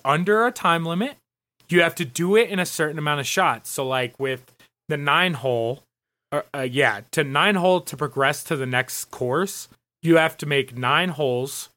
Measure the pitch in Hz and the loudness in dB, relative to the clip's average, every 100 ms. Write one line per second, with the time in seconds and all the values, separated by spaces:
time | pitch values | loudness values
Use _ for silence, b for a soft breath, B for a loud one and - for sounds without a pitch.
0 | 135 151 180 214 240 - 175 165 165 170 | 0 2 2 2 2 0 0 0 0 -2
1 | 269 - _ _ _ _ - 175 170 165 | -4 -8 _ _ _ _ 0 4 4 0
2 | 139 165 175 214 226 190 175 - 151 156 | -6 -2 2 4 4 0 -4 -2 -2 -2
3 | 151 143 127 190 165 113 - - 131 131 | -2 -2 0 2 2 0 -6 -6 -2 -2
4 | 123 - 135 131 - _ b _ - 147 | -4 -4 -6 -6 -10 _ b _ -6 -4
5 | 143 156 180 139 131 120 113 139 _ _ | 2 2 2 0 0 0 -2 -6 _ _
6 | _ _ _ 147 - 143 131 131 127 104 | _ _ _ -6 -4 -6 -2 2 2 0
7 | - 160 139 143 190 190 180 180 - 135 | -4 -4 0 2 2 2 2 2 -2 -6
8 | 147 139 139 143 - 151 127 127 127 - | -6 0 0 0 -4 -4 0 -2 -2 -8
9 | - - 123 147 190 - - _ _ _ | -12 -6 -2 0 -2 -6 -16 _ _ _
10 | 165 165 160 - 151 143 127 123 123 151 | 4 4 4 -2 -2 0 -2 -4 2 2
11 | 180 147 139 123 139 - - | 0 -2 -2 0 -4 -8 -14